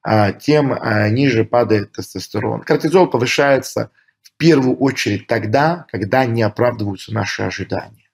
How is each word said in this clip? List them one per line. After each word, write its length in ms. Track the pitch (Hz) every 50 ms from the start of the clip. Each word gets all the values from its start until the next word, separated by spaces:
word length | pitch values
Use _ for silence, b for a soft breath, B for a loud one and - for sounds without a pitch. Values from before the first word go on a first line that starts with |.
а, 300 | _ 110 110 107 104 98
тем, 420 | 95 - - - 147 151 143 131 123
а, 360 | 120 - 117 107 107 104 104
ниже 360 | 110 127 143 139 117 113 113
падает 460 | 107 - 120 120 107 110 104 98 _ _
тестостерон. 680 | - 117 - - 95 - - - 104 - 110 117 107
Кортизол 460 | - - 156 147 156 156 165 185 165
повышается 840 | 139 - 120 120 123 - - 143 139 139 131 123 - - 117 113 - _ _ _ _ _ _ _
в 80 | - _
первую 400 | _ 156 165 156 135 131 127 123
очередь 500 | 123 135 135 131 - - 110 104 98 -
тогда, 580 | - 117 110 104 107 107 139 147 160 175 175 - _
когда 340 | - 92 104 95 123 131 131
не 160 | 120 113 117
оправдываются 720 | 113 101 - - 120 123 120 110 104 101 98 95 - - 107
наши 300 | 104 98 - - - 104
ожидания. 680 | 95 - - 95 - 101 90 - - - _ _ _